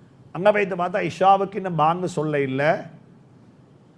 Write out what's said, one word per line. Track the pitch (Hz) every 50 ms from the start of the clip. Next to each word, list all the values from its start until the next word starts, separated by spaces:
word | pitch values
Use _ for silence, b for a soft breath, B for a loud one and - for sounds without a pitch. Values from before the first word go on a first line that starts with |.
| B B B B B - -
அங்க | 160 185 208 202
போயிட்டு | 208 202 180 190
பார்த்தா, | 175 175 180 180 202 185 160
இஷாவுக்கு | - - 185 190 196 196 196 190 196
இன்னும் | 214 190 190 175
பாங்கு | 151 147 160 170 180 180 165
சொல்ல | - 160 151 156 151 143
இல்ல, | 139 131 131 135 143 156 185 208 - - - - - - - - - - - - - - - - - _ - _ _ _ _